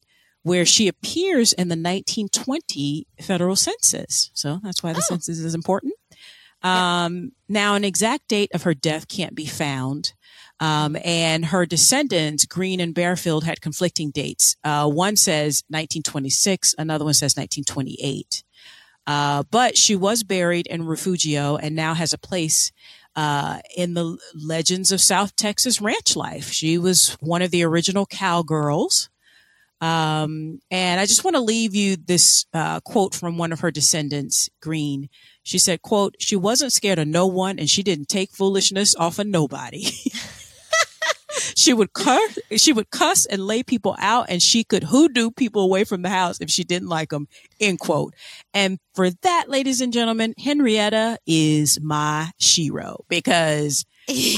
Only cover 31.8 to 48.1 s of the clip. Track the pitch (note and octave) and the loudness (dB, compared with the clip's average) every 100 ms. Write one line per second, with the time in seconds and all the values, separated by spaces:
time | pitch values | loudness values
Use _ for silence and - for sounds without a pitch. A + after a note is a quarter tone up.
31.8 | G3 F3+ E3+ F3 - - - E3 D#3 D#3+ | 0 0 0 2 4 2 0 -4 -4 -6
32.8 | - A3 G3 - F3 E3+ E3 D#3+ E3+ D3 | -2 0 0 -2 -6 -4 -4 -2 -4 0
33.8 | C#3 E3 D3 C#3+ C3 - - - D#3 D#3+ | 0 0 -2 -6 -2 -2 -4 -8 -6 -4
34.8 | D3 C#3 C#3+ - - _ - F3+ G3 E3 | -4 -6 -8 -16 -20 _ -4 0 0 0
35.8 | - G#3 G3 - - G3+ G3 B3 C#4+ - | 0 0 0 -2 -2 0 2 0 0 -2
36.8 | G3+ F3 D3+ E3+ F#3+ F3+ F#3+ F#3+ D3 - | 0 0 2 2 2 0 -2 -2 -2 0
37.8 | G3 D#3 - G3+ F#3+ - G3 F#3+ F#3 G3 | 0 -2 -2 -4 -4 -2 0 2 0 2
38.8 | G#3 - E3 E3 G#3 F3+ C#3 C#3 B2 E3+ | 0 2 0 -2 0 0 0 -4 -10 -8
39.8 | - - - A#3 - - - - - D#5+ | -8 -6 -8 -8 -12 -16 -20 -20 -2 0
40.8 | - - D#5+ - - D5+ - - - A#3 | 0 -2 -4 -4 -6 -6 -2 2 4 4
41.8 | F#3+ - C4 D#4 G#4+ - - G#3+ - A3 | 2 0 2 4 2 -4 -4 2 4 4
42.8 | G3 - E4 F#4 - G3 F#3+ A3+ - A3+ | -2 0 2 2 0 -2 -2 -2 0 0
43.8 | F#3+ - G3 A#3+ - F3 - A#3 - G3 | 0 0 0 2 0 2 4 2 2 0
44.8 | D3 C4 D#4+ B3 A3+ - A#3+ G#3 F#3+ F#3+ | 4 6 6 4 -2 0 -2 2 2 2
45.8 | G#3+ F#3+ F3+ F#3+ F3+ - D#3 - E3+ F3+ | 0 -2 -2 0 0 -4 -4 -2 0 -4
46.8 | F#3+ D#3+ D#3 D3 D3 - - _ G#3 F3 | -2 -4 -2 -6 -8 -14 -20 _ 0 0
47.8 | - D3 D3 | 0 0 -2